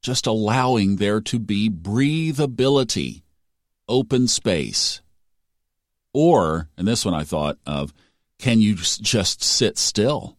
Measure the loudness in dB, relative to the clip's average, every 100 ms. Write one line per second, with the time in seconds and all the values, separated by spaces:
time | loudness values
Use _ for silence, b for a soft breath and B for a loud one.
0 | -4 -2 0 0 2 2 2 2 2 2
1 | 0 0 -2 -6 -2 0 0 -2 -4 0
2 | 0 0 -2 -2 -2 0 2 2 2 -2
3 | -6 -8 _ _ _ _ _ _ -2 -2
4 | 2 2 2 0 -2 -2 -2 -4 -4 -6
5 | _ _ _ _ _ _ _ _ _ _
6 | _ 2 4 6 4 0 -4 -4 -2 0
7 | 0 -2 -2 -4 -4 -6 -6 -6 -6 _
8 | _ _ _ _ 0 4 4 2 -4 -4
9 | -2 0 -2 -4 -2 0 0 0 -4 0
10 | 0 -2 -8